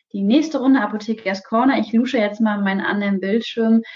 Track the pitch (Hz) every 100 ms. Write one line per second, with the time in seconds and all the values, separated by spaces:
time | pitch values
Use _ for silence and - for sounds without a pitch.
0 | _ 202 196 277 311 262 254 262 208 208
1 | 226 220 190 196 - 226 269 226 - 226
2 | 247 247 208 - 220 202 196 190 - 208
3 | 202 196 190 226 226 240 226 226 226